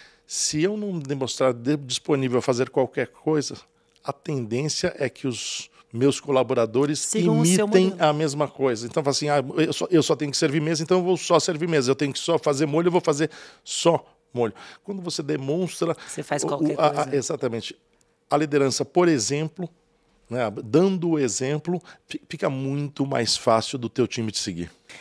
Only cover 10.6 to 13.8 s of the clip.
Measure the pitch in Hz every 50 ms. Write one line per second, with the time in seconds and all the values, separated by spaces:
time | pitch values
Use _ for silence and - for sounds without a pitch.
10.6 | 151 160 170 143 165 - 185 185 175 180 185 160 - - 175 156 - - 170 147
11.6 | 165 170 160 147 127 123 135 - 151 139 131 - - - 170 160 - 156 143 131
12.6 | 160 143 143 165 175 180 170 180 - 165 147 143 156 151 - - - - - _
13.6 | _ - - -